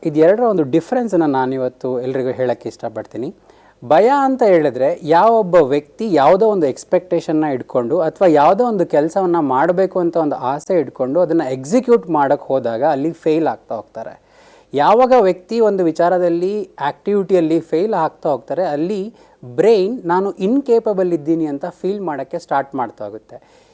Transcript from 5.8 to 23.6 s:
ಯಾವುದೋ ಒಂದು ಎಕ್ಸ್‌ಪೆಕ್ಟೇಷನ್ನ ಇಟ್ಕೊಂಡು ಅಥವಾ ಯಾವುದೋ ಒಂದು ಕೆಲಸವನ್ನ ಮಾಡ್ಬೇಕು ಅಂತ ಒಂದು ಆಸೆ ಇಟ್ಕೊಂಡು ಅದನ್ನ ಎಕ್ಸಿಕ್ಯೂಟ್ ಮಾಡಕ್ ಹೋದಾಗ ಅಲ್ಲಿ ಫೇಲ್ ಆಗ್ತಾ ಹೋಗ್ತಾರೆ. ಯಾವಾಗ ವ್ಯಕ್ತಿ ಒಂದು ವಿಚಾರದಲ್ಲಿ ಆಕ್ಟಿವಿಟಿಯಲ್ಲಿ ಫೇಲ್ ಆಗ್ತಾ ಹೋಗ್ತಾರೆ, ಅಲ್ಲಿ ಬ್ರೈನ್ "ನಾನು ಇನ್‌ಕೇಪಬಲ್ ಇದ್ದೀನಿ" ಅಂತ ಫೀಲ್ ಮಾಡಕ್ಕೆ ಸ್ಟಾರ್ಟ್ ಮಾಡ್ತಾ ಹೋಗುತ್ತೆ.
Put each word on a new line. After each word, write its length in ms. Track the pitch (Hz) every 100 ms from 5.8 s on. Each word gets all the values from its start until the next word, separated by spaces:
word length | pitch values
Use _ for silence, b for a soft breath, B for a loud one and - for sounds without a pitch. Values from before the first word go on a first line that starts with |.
| - - 220
ಯಾವುದೋ 360 | 156 139 185 220
ಒಂದು 180 | 202 147
ಎಕ್ಸ್‌ಪೆಕ್ಟೇಷನ್ನ 760 | 123 - 180 180 170 165 156
ಇಟ್ಕೊಂಡು 560 | 151 131 - 131 117 165
ಅಥವಾ 280 | 160 - 190
ಯಾವುದೋ 400 | 147 147 196 247
ಒಂದು 180 | 208 165
ಕೆಲಸವನ್ನ 500 | 156 156 196 185 170
ಮಾಡ್ಬೇಕು 600 | 143 127 165 180 185 185
ಅಂತ 180 | 170 165
ಒಂದು 180 | 151 131
ಆಸೆ 440 | 127 143 - 185
ಇಟ್ಕೊಂಡು 400 | 135 - 127 151
ಅದನ್ನ 220 | 175 165
ಎಕ್ಸಿಕ್ಯೂಟ್ 680 | 135 135 131 240 240 233 175
ಮಾಡಕ್ 320 | 156 139 143
ಹೋದಾಗ 420 | - 135 117 113
ಅಲ್ಲಿ 280 | 147 143 151
ಫೇಲ್ 360 | 156 165 156 147
ಆಗ್ತಾ 280 | 110 - 113
ಹೋಗ್ತಾರೆ. 460 | - - - - b b b b b
ಯಾವಾಗ 400 | 135 147 214 254 254
ವ್ಯಕ್ತಿ 380 | 190 180 - 226
ಒಂದು 240 | 214 196
ವಿಚಾರದಲ್ಲಿ 880 | 175 160 170 185 175 170 180 214 196 -
ಆಕ್ಟಿವಿಟಿಯಲ್ಲಿ 800 | 143 - - 202 185 185 160 165
ಫೇಲ್ 340 | 165 160 214
ಆಗ್ತಾ 360 | 196 160 - 165
ಹೋಗ್ತಾರೆ, 360 | 131 - 139 180
ಅಲ್ಲಿ 500 | 147 170 208 208 b b b 123
ಬ್ರೈನ್ 560 | 123 190 226 190 247 175
"ನಾನು 260 | 180 196
ಇನ್‌ಕೇಪಬಲ್ 840 | 180 190 269 277 233 226 190 185
ಇದ್ದೀನಿ" 320 | 170 143 165 156
ಅಂತ 200 | 139 180
ಫೀಲ್ 360 | - 185 208
ಮಾಡಕ್ಕೆ 380 | 180 143 135 170
ಸ್ಟಾರ್ಟ್ 360 | - 143 135 135
ಮಾಡ್ತಾ 300 | 120 - 104
ಹೋಗುತ್ತೆ. 640 | 107 - 120 _ _